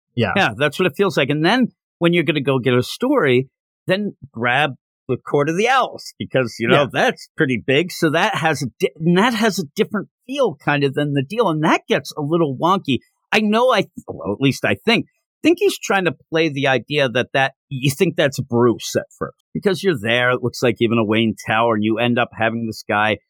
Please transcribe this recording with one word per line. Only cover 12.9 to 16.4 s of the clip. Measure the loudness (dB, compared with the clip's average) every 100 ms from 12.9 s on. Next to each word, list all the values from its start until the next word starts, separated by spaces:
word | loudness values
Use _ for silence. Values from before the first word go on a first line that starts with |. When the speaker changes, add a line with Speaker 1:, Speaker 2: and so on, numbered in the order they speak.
| -4 -4 _ _
Speaker 2:
I | 0
know, | 2 2 2
I, | 2 -2 -8 -14
well, | -10 -6
at | 0
least | 0 0
I | 0
think, | -2 0 -2 -2 _ _ _
think | 0 2
he's | 0 -2
trying | -2 0 0
to | -4 _
play | 0